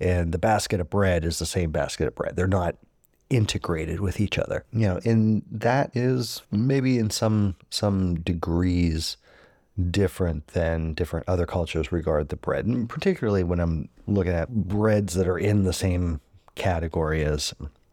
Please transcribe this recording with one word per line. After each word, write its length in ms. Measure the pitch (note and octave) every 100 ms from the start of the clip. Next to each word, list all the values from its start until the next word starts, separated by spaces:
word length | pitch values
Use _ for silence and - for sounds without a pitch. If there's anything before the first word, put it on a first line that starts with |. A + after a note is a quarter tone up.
And 320 | F2+ F2+ E2+
the 60 | E2+
basket 420 | A2 G#2+ - F2
of 100 | E2+
bread 360 | G2+ G2 F2 D#2+
is 140 | D#2+
the 60 | E2
same 260 | - E2+
basket 360 | D#2 C#2 - D2
of 80 | -
bread. 220 | - -
They're 100 | F#2
not 280 | F#2+ F2 - _ _ _ _ -
integrated 720 | C3 G#2+ - - E2 D#2+ E2
with 220 | G2 -
each 160 | G#2 -
other, 260 | - - -
you 160 | A2+ G#2+
know, 120 | F2+
and 380 | A#2 A2+ A2 G#2+ -
that 380 | G#2+ D#3+ C3+ - A#2+
is 480 | B2 B2+ A#2 - -
maybe 480 | G2+ B2 C3+ C3 B2+
in 100 | G#2+
some, 460 | - A2+ G#2+ G2+ F#2 _
some 480 | - G#2 G2 F#2 E2+
degrees 960 | E2 E2+ E2 E2+ F#2 F2+ F2 D#2+ D#2+ - _ - - _ _ - F2
different 560 | F#2 F#2+ - F2+ D#2 -
than 460 | - E2 E2 D#2+
different 340 | D#2 E2+ E2 -
other 180 | F#2 E2+
cultures 460 | F#2 E2 D#2+ D#2
regard 380 | F2 D#2 D#2 D2
the 60 | D2
bread. 300 | - C#2 G2
And 240 | B2 A#2
particularly 540 | - G3 F#3 A2 G2+
when 160 | F2 F2
I'm 300 | E2+ E2 - - -
looking 260 | G2+ F2+
at 160 | F2 -
breads 640 | A#2 F2+ G#2 G#2+ G#2+ G2+ F2
that 120 | F2+
are 100 | F2+
in 260 | G2+ G#2
the 100 | F#2
same 480 | E2+ G2 F2+ F2+ D#2 - - - -
category 680 | G2 E2+ E2 E2+ D#2 D#2
as, 300 | D2+ D2+ - - D2 - _